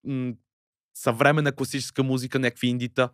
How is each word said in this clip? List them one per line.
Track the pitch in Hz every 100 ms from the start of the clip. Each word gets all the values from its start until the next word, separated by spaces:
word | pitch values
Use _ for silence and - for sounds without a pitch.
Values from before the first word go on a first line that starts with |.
м, | - 135 127 113 _ _ _ _ _
съвременна | - - 117 135 151 147
класическа | 135 131 139 127 -
музика, | 135 131 127 135
някакви | 123 - 123
индита. | 123 120 - 123